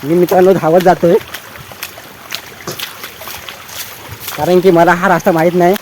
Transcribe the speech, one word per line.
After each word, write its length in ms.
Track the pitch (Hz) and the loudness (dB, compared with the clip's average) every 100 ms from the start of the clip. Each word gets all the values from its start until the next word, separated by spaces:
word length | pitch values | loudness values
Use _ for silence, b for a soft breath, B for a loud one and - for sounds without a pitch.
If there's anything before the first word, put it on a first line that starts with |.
मी 100 | 135 | 0
मित्रांनो 380 | 170 175 185 185 | 0 2 4 4
धावत 280 | 185 156 170 | 4 2 2
जातोय, 340 | 180 165 170 185 - - - - - - - - - - - - - - - - - - - - - - - - - - - - - - - - | 4 2 2 2 -2 -18 -18 -20 -20 -18 -18 -18 -20 -20 -16 -16 -16 -18 -16 -12 -14 -14 -20 -18 -16 -16 -16 -18 -18 -16 -16 -16 -18 -16 -14 -8
कारण 240 | 151 180 | 0 2
की 100 | 180 | 4
मला 220 | 165 170 | 4 4
हा 240 | 175 190 165 | 2 2 0
रस्ता 160 | 208 | 0
माहीत 200 | 170 165 | 2 0
नाही. 200 | 175 175 208 | 2 2 0